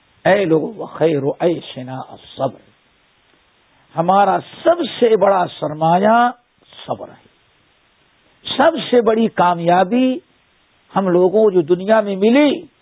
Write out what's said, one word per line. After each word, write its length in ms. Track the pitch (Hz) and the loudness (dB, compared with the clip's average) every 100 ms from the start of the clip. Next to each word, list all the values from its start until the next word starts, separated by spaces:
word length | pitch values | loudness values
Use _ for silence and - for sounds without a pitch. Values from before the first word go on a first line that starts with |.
| _ _ 160 | _ _ 0
اے 200 | 202 185 | 0 2
لوگو، 280 | 160 151 | 0 -2
وخیر 500 | 208 160 - 156 147 139 - | -10 -16 -2 -2 0 -4 -2
عیشنا 580 | 170 160 - - 127 131 123 | -2 -4 -8 -16 -14 -14 -14
الصبر، 640 | 107 - - 135 98 _ _ _ _ _ _ _ _ _ _ _ _ _ 151 | -18 -20 -8 -8 -8 _ _ _ _ _ _ _ _ _ _ _ _ _ -6
ہمارا 400 | 170 196 202 175 - - | 0 2 2 0 -6 -4
سب 120 | 330 339 277 - | -2 0 -2 -2
سے 180 | 240 220 | 2 2
بڑا 280 | 196 196 175 - | 2 0 -2 -6
سرمایہ 680 | 151 151 160 175 208 233 240 - _ _ _ - - | -10 -4 0 2 2 2 2 -2 _ _ _ -20 -12
صبر 220 | 101 98 | -10 -12
ہے۔ 180 | - _ _ _ _ _ _ _ _ _ _ _ _ - - | -20 _ _ _ _ _ _ _ _ _ _ _ _ -12 0
سب 140 | 302 320 170 | 0 0 0
سے 100 | 247 | 0
بڑی 260 | 220 226 220 | 2 0 0
کامیابی 880 | - 175 175 170 175 185 240 254 262 - _ _ _ _ _ _ 190 | 0 0 0 0 2 2 0 0 -2 -10 _ _ _ _ _ _ -4
ہم 140 | 196 | 0
لوگوں 420 | 175 185 202 220 | 2 2 4 2
جو 100 | 185 | 2
دنیا 400 | 151 175 190 220 | 0 0 2 0
میں 140 | 208 190 | 0 -2
ملی 460 | 208 262 294 240 - _ | 2 2 2 0 -8 _